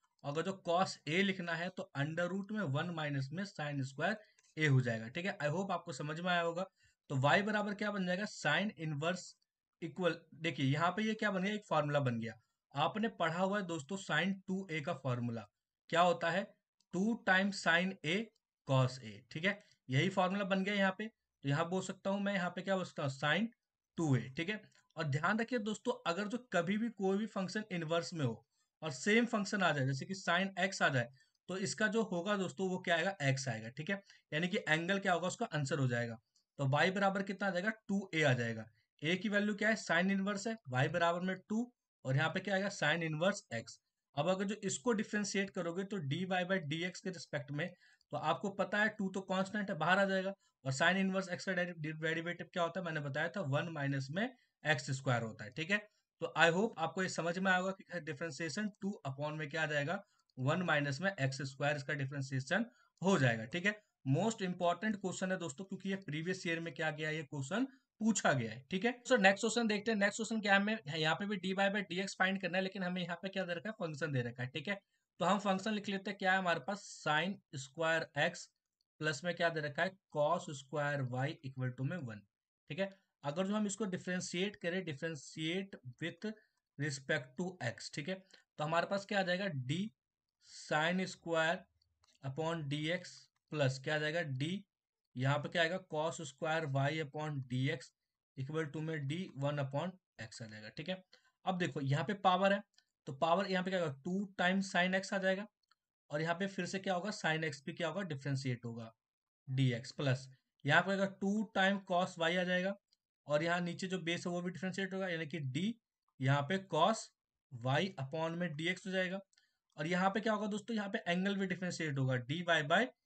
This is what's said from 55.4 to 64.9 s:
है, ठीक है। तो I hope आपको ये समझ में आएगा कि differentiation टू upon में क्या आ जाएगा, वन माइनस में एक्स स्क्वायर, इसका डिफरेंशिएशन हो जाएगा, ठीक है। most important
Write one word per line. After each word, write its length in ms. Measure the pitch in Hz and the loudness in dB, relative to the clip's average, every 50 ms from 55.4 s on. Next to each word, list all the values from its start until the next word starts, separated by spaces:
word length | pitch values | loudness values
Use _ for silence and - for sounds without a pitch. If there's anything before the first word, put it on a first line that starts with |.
| 107 | -12
है, 60 | 104 | -10
ठीक 180 | - 156 160 175 | -6 -6 -2 0
है। 80 | 202 208 - - _ _ _ _ _ - | 0 -2 -2 -4 _ _ _ _ _ -8
तो 100 | 165 - - 156 | -6 -2 4 6
I 120 | 165 170 | 6 6
hope 220 | 165 185 220 - - - | 6 6 2 0 0 -2
आपको 240 | 165 165 - 190 | -4 -2 0 0
ये 60 | 185 - | -2 0
समझ 280 | - - 160 170 170 185 | 0 -2 -2 -2 0 0
में 120 | 190 196 | 2 4
आएगा 180 | 185 180 185 190 | 4 4 2 0
कि 280 | 190 - 190 - 180 170 | -4 -6 -10 -10 -10 -8
differentiation 640 | 151 160 147 - 170 165 139 165 165 156 - 208 214 202 - - | -6 -8 -6 -6 -6 -6 -6 -4 -6 -4 -4 -4 -4 -4 -4 -6
टू 200 | 196 196 208 - - 131 | -6 -6 -6 -6 -6 -8
upon 300 | 135 135 147 151 151 156 | -6 -4 -6 -6 -4 -6
में 100 | 156 143 | -6 -4
क्या 140 | 156 160 | -2 -2
आ 40 | 156 | 0
जाएगा, 360 | 147 151 143 143 156 185 - - _ _ _ _ _ _ 131 | 0 0 0 0 0 -2 -4 -6 _ _ _ _ _ _ -2
वन 240 | 127 139 165 185 180 | 0 0 2 2 2
माइनस 360 | 165 156 147 143 147 135 147 | 2 2 2 2 0 0 -2
में 100 | 185 196 | -2 -2
एक्स 300 | 196 - 135 131 - - 143 | 0 0 -2 -2 -2 -4 -8
स्क्वायर, 320 | 135 - - 143 147 147 | -8 -4 0 0 0 0
इसका 180 | 143 - - 151 | 0 -2 -4 -4
डिफरेंशिएशन 720 | 143 135 135 147 139 131 - 139 131 131 - 175 214 233 - - _ _ _ _ - | -4 -4 -4 -4 -6 -6 -4 -4 -4 -2 0 0 0 0 -2 -6 _ _ _ _ -2
हो 160 | 165 190 196 151 | 2 4 4 6
जाएगा, 260 | 131 120 113 110 110 | 6 4 4 2 -2
ठीक 200 | - 165 175 180 | -4 -4 -2 -2
है। 140 | 208 208 - _ _ _ _ - 131 | -2 -2 -4 _ _ _ _ 0 2
most 320 | 139 165 202 226 226 - | 2 4 2 2 0 -2
important 540 | 190 180 180 175 175 175 175 170 214 220 | -2 -4 -2 0 2 2 2 2 0 -2